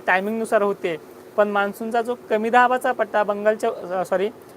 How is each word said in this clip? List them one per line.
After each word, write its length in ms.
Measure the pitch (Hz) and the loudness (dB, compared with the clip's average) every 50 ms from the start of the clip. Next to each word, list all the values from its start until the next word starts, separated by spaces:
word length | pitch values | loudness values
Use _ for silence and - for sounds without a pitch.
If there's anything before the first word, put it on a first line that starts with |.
| - - | 2 2
टायमिंगनुसार 540 | 185 185 190 208 220 226 226 214 233 214 | 2 2 2 -2 -2 -4 -2 0 2 2
होते. 360 | 202 202 202 196 - 180 165 151 - - - - - - - - | 2 2 -2 -2 -4 -6 -6 -6 -10 -16 -20 -20 -20 -8 0 0
पण 100 | 208 208 | 0 2
मान्सूनचा 540 | 208 202 202 202 202 - 233 226 226 233 | 2 0 0 -2 -4 -6 -8 -2 -2 -2
जो 140 | 226 233 247 240 - - | -2 -2 -6 -8 -4 -2
कमी 200 | 220 214 214 226 | -2 0 0 4
दाबाचा 420 | 220 247 247 247 247 247 254 262 | 4 4 6 6 2 0 0 -2
पट्टा 320 | 247 254 226 196 - 214 208 | 0 0 -2 0 0 0 0
बंगालच्या, 760 | 196 208 202 208 214 220 214 - 233 - - - 175 180 190 | 0 -2 0 2 0 0 2 0 -4 -4 -4 -8 -6 -4 -4
अ, 60 | 175 | -2
सॉरी, 240 | 170 196 180 190 214 247 - - - - | -2 0 0 0 -2 -4 -8 -20 -20 -20